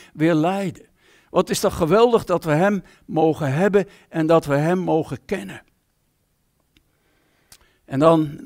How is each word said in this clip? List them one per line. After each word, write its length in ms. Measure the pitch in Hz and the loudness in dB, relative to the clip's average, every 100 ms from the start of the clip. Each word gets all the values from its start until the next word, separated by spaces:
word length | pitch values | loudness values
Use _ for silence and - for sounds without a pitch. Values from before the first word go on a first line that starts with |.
| - | -16
weer 220 | - 160 160 | -2 0 2
leidde." 500 | 165 196 190 - - _ _ _ _ | 0 -2 -6 -10 -18 _ _ _ _
Wat 200 | 180 185 | -2 -2
is 100 | 220 | -2
dat 140 | 196 | -2
geweldig 500 | - 160 202 247 226 | -2 0 4 4 2
dat 200 | - 170 | 0 -4
we 80 | 165 | 0
Hem 320 | 151 196 202 - _ - | 0 0 -2 -6 _ -8
mogen 480 | 151 160 151 143 | -2 0 0 -2
hebben 340 | 139 202 196 - - _ | 0 2 2 0 -8 _
en 180 | 165 160 | -2 2
dat 180 | 165 147 | 2 2
we 100 | 143 | 0
Hem 220 | 156 185 | 0 0
mogen 400 | 165 160 - 143 - | 0 -2 -4 -10 -8
kennen. 360 | 190 196 139 - _ _ _ _ _ _ _ _ _ _ _ _ _ _ _ _ _ _ - _ _ - | -10 -10 -16 -20 _ _ _ _ _ _ _ _ _ _ _ _ _ _ _ _ _ _ -20 _ _ -10
En 140 | 131 | 0
dan 400 | 165 165 151 151 | 4 4 0 -6